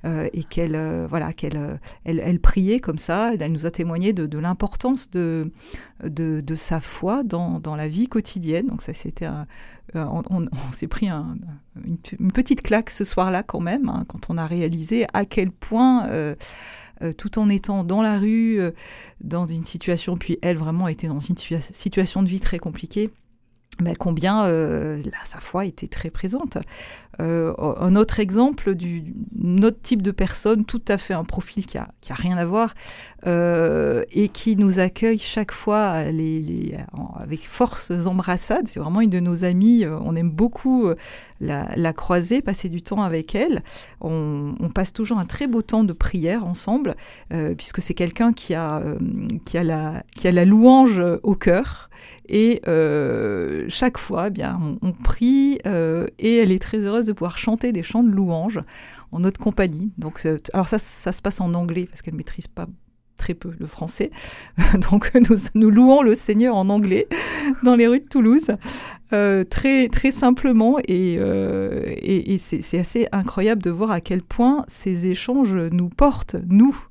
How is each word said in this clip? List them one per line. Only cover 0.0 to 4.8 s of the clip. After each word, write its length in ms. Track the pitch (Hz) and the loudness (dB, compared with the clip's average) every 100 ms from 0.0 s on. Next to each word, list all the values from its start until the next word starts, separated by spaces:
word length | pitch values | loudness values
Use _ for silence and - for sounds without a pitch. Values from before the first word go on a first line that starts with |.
| 165 | -4
euh, 220 | 160 156 | -4 -4
et 100 | 175 | -6
qu'elle, 320 | 156 - 170 156 | -6 -4 -2 -2
euh, 320 | 160 165 165 | -4 -6 -4
voilà, 240 | 165 156 | -6 -6
qu'elle, 240 | - 147 151 | -6 -8 -6
euh, 180 | 147 151 - - | -8 -10 -14 -14
elle, 160 | - 165 | -6 -4
elle 160 | - 175 | 0 4
priait 400 | - - 190 240 | 6 6 0 0
comme 180 | 220 160 | -2 -6
ça. 360 | - 175 233 214 | -4 -2 -2 -2
Elle 120 | 151 | -4
nous 140 | 160 165 | -4 -4
a 60 | |
témoigné 420 | 170 170 165 190 | -4 -4 -2 -2
de, 120 | 190 151 | -2 -4
de 120 | 151 | -4
l'importance 720 | 170 180 202 - | -4 -2 -4 -2